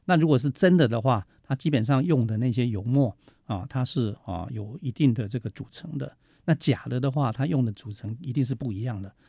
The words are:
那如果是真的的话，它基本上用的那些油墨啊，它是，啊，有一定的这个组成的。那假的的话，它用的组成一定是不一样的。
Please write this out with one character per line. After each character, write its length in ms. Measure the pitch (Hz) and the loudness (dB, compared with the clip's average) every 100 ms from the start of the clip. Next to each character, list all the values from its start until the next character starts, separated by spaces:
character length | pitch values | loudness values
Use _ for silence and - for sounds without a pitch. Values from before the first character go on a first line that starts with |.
那 140 | - 170 | 0 4
如 100 | 160 | 6
果 100 | 131 | 4
是 140 | 135 | 2
真 240 | - 185 180 | 2 4 6
的 100 | 123 | 4
的 140 | 117 | 2
话， 260 | 123 113 - _ | 2 0 -2 _
它 140 | - 131 | -6 -4
基 140 | 160 | 0
本 160 | 135 110 | 0 2
上 180 | 135 | 2
用 240 | 170 143 113 | 2 2 2
的 80 | 107 | 0
那 160 | 127 | 0
些 160 | 120 120 | 0 0
油 160 | 104 | -2
墨 320 | 110 139 123 - _ _ - | 0 2 2 -2 _ _ -8
啊， 200 | 98 131 | -6 -4
它 160 | 131 127 | -4 -2
是， 280 | - 110 - - | -2 -2 -4 -8
啊， 200 | 87 90 | -8 -6
有 260 | 110 104 135 | -8 -10 -10
一 100 | 131 | -8
定 220 | - 143 | 2 2
的 160 | 113 104 | 2 -2
这 100 | 117 | -6
个 100 | - | -8
组 140 | - - | -10 -14
成 260 | - 175 147 | -14 -10 -8
的。 140 | 131 _ _ _ | -10 _ _ _
那 120 | - 165 | -2 0
假 280 | - 117 123 | 2 0 -2
的 120 | 123 | -2
的 100 | 135 | -2
话， 200 | 139 131 | 0 -2
它 140 | 110 147 | -2 -2
用 180 | 151 | 0
的 80 | 117 | 0
组 220 | 101 107 | -4 -12
成 240 | 101 107 117 | -12 -10 -10
一 140 | 160 | -6
定 100 | 123 | -2
是 120 | 123 120 | -2 -2
不 180 | 131 | -6
一 80 | 98 | -6
样 200 | 123 104 | -6 -8
的。 120 | 98 - | -10 -16